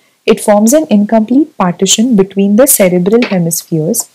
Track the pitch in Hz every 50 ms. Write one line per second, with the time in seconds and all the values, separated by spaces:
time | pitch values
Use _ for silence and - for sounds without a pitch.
0 | _ _ _ _ - - 226 - - - 208 208 208 226 254 311 311 - 214 202
1 | 208 208 226 226 220 220 247 269 320 - _ - 202 180 175 - 196 185 - -
2 | 220 262 247 190 190 190 - 196 196 202 208 208 262 285 - - 208 180 175 180
3 | 175 196 220 233 240 - 202 185 170 165 165 - - - 170 160 151 165 226 -
4 | - _